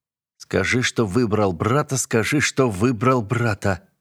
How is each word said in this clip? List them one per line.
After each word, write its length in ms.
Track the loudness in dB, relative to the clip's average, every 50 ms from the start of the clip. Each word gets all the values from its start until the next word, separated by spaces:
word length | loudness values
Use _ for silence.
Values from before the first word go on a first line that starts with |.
| _ _ _ _ _ _ _ -20
«Скажи, 440 | -10 -4 -2 -2 0 0 0 0
что 240 | -2 -2 0 -2 -2
выбрал 460 | 0 0 0 0 2 2 2 2 2
брата, 440 | 0 0 0 0 0 0 0 -2 -4
скажи, 440 | -6 -4 -2 -2 -2 0 0 0 0
что 300 | 0 0 0 0 0 0
выбрал 520 | 0 0 0 0 0 2 2 2 2 2
брата. 680 | 0 -2 -2 -2 0 -2 -2 -2 -2 -2 -2 -4 -6 _ _ _